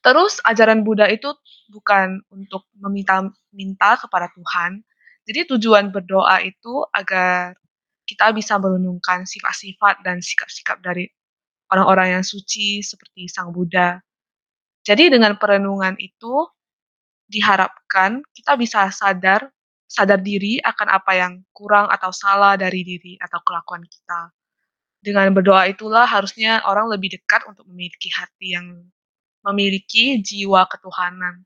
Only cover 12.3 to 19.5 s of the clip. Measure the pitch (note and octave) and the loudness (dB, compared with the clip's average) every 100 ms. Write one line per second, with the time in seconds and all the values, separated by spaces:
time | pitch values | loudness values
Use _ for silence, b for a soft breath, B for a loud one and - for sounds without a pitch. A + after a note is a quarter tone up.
12.3 | G3+ - G#3+ G3+ G#3 G3+ - _ - F3 | -10 -10 -6 -4 -6 -8 -16 _ -18 -14
13.3 | - F3 F3 F3 F#3 F3+ F3+ _ _ _ | -12 -10 -6 -2 0 0 -2 _ _ _
14.3 | _ _ _ _ _ - G#3 E4+ B3+ G#3+ | _ _ _ _ _ 0 6 6 6 4
15.3 | G#3 G#3 G3+ G3 G3 F#3 F#3+ G3 _ A3+ | 2 0 2 0 -2 -4 -6 -16 _ -4
16.3 | C4+ E4+ _ _ _ _ _ _ _ _ | -4 -4 _ _ _ _ _ _ _ _
17.3 | G#2+ - F#3+ F#3 - _ F#3+ F#3+ B3 D4 | -2 2 2 2 -4 _ 0 0 -2 -12
18.3 | - - C#4 A#3 A3 F#3+ - G3+ F#3 F#3+ | -10 -2 0 0 0 -2 0 -2 0 2
19.3 | G3+ C4+ | 0 -2